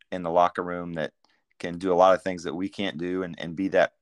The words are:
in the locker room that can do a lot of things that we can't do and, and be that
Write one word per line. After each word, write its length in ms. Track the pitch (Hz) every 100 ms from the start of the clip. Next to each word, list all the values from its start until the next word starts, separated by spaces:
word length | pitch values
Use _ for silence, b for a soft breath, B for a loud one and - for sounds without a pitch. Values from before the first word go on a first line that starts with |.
| _
in 120 | 92
the 80 | 85
locker 320 | 87 87 -
room 320 | 90 87 87
that 180 | 85 76 _ _ _ _ -
can 200 | 90 85
do 140 | 92
a 20 |
lot 200 | 87 92
of 80 | 92
things 220 | 95 90
that 100 | 80
we 140 | 78 98
can't 300 | - 98 76
do 260 | 87 92
and, 140 | 92 78
and 160 | 82 82
be 120 | 95
that 240 | 92 82 _